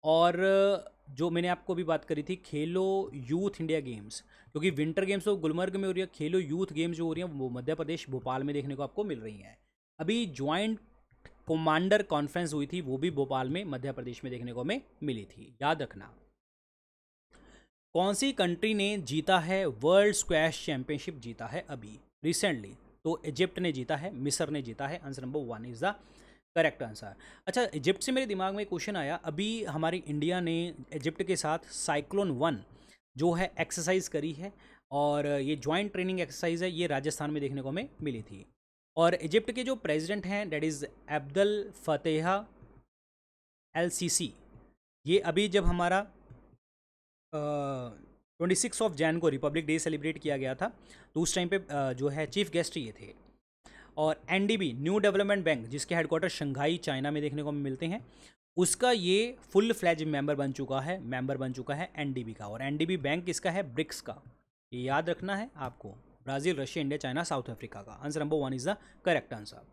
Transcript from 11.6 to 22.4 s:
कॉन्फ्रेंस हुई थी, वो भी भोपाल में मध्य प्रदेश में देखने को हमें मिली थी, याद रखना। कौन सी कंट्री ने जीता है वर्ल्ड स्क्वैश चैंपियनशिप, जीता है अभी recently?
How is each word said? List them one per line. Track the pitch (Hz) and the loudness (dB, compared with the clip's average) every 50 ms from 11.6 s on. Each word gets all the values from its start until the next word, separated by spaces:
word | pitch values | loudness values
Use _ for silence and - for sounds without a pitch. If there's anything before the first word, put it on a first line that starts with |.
| 160 160 156 160 175 190 202 214 202 | 4 4 4 4 6 6 6 6 4
कॉन्फ्रेंस | - 165 147 147 143 - 175 175 160 147 | 4 0 0 0 0 -2 -2 -2 0 0
हुई | 151 143 | -2 -2
थी, | 139 - 180 | -2 -2 -6
वो | 170 131 131 135 | -4 -2 -2 0
भी | 143 180 | 0 0
भोपाल | 160 139 139 131 143 131 131 131 | 2 0 0 0 2 0 0 0
में | 143 175 208 | -2 -2 -4
मध्य | 180 139 127 127 139 127 | -4 -6 -6 -4 -6 -6
प्रदेश | - 123 123 123 - - | -6 -8 -10 -10 -8 -8
में | 131 123 | -8 -8
देखने | 123 120 123 120 | -6 -8 -8 -6
को | 120 | -4
हमें | 123 147 208 277 269 - - _ - | -2 -2 -2 -2 -4 -10 -16 _ -4
मिली | 147 131 110 101 | -4 -4 -4 -6
थी, | - - - 110 - 127 _ 139 | -12 -16 -20 -20 -20 -12 _ 0
याद | 143 160 156 143 | 0 0 0 -2
रखना। | 117 - 98 95 - - - - _ _ _ _ _ _ _ _ _ _ _ _ _ _ _ _ _ _ _ _ _ _ - - - - - - _ _ _ _ _ _ | -8 -8 -14 -18 -18 -20 -20 -20 _ _ _ _ _ _ _ _ _ _ _ _ _ _ _ _ _ _ _ _ _ _ -20 -20 -20 -20 -20 -20 _ _ _ _ _ _
कौन | 165 180 196 208 | 2 2 2 2
सी | 196 262 277 269 | 2 2 0 2
कंट्री | - 196 175 175 170 - 220 220 | 2 2 2 2 0 0 2 2
ने | 208 196 202 208 208 | 2 2 2 0 -2
जीता | 165 117 135 156 156 - 190 180 | -4 -2 -2 -2 2 4 4 4
है | 156 165 190 190 196 | 4 2 0 0 0
वर्ल्ड | 160 123 107 117 151 180 196 202 208 208 | 0 -2 0 4 6 8 8 8 6 4
स्क्वैश | - - - 175 156 156 160 156 - - | 2 0 2 4 4 4 4 2 0 -4
चैंपियनशिप, | - 156 131 127 - 151 139 - - 165 139 | -4 -2 -2 -2 -4 -4 -6 -4 -8 -10 -10
जीता | 113 120 113 - 113 | -12 -12 -10 -10 -10
है | 113 113 165 - - | -8 -8 -8 -8 -8
अभी | 151 123 113 107 107 - - _ _ _ - | -12 -12 -12 -14 -18 -18 -20 _ _ _ 0
recently? | 151 170 - | 0 2 2